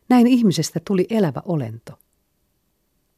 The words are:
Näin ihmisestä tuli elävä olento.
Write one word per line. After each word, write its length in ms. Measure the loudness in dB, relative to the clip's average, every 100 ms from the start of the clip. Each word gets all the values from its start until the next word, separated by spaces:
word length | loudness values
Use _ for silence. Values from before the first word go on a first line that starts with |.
| 0
Näin 180 | 2 4
ihmisestä 540 | 4 2 0 -4 -6 -4
tuli 200 | -2 -2
elävä 320 | 0 -2 -4
olento. 540 | -6 -6 -6 -12 -20 -20 _ _ _ _ _ _ _ _ _ _ _